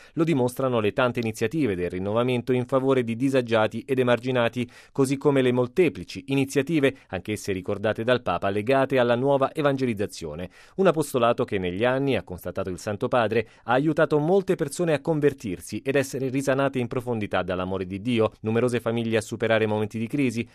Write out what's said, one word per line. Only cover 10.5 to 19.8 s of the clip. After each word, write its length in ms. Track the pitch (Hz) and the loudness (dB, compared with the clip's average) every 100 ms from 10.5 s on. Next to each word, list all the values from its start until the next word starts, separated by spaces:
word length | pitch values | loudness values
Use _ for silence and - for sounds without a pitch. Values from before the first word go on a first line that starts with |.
| - - - | -14 -16 2
Un 120 | 190 | 2
apostolato 560 | 151 147 127 117 120 | 2 0 2 2 2
che 140 | 117 101 | -2 -2
negli 260 | 90 90 | -2 0
anni, 320 | 123 131 139 107 | 0 2 0 -2
ha 80 | |
constatato 460 | - 90 - 92 95 | -4 -10 -8 -6 -6
il 100 | 87 | -6
Santo 260 | 110 101 120 | -6 -4 0
Padre, 400 | 127 107 113 - - | 2 2 0 -2 -10
ha 100 | - | 0
aiutato 460 | 127 156 156 151 151 | 2 2 2 2 2
molte 380 | 156 196 190 170 | 4 2 2 -2
persone 380 | 156 - 170 | -2 -2 0
a 60 | 143 | 0
convertirsi 260 | 165 151 143 - 104 87 - 104 | 0 2 2 0 -8 -8 -8 -8
ed 100 | 135 | -2
essere 360 | 139 131 131 131 | 0 0 -4 -4
risanate 480 | 135 139 135 139 135 | -2 0 0 0 -2
in 80 | 120 | -4
profondità 560 | 127 120 113 101 95 | -4 -4 -4 -2 -2
dall'amore 420 | 90 92 92 95 | -2 -2 -2 -4
di 160 | 90 95 | -6 -6
Dio, 320 | 117 117 107 - | -2 2 2 0
numerose 400 | 107 113 123 120 | -2 0 2 0
famiglie 380 | 117 117 113 110 | -2 -2 0 -2
a 20 | |
superare 460 | - 110 113 110 107 | -2 -4 2 2 2
momenti 320 | 107 | 0